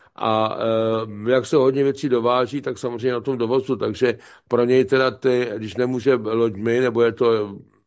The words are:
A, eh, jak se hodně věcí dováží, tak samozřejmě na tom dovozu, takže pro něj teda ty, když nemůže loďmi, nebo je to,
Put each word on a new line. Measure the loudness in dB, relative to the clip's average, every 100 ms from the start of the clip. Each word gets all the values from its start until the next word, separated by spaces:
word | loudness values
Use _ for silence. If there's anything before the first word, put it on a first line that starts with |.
| _ -4
A, | 0 2 0 -2
eh, | -2 0 0 -2 -4 -6 0
jak | 0 2
se | 2
hodně | 4 2
věcí | 0 0 0
dováží, | 0 2 2 0 -4
tak | -8 -8
samozřejmě | -8 -4 -4
na | -2
tom | -4 -2
dovozu, | 0 0 0 -2
takže | -4 0 0 0 -10 -20 _
pro | 0
něj | 4 4
teda | 4 2 2
ty, | 0 0 0 0 -6
když | -6 -4
nemůže | -4 0 0
loďmi, | 0 0 0 0 -2 -2 0
nebo | 0 2
je | 0
to, | 2 2 2 -2 -10 -20 _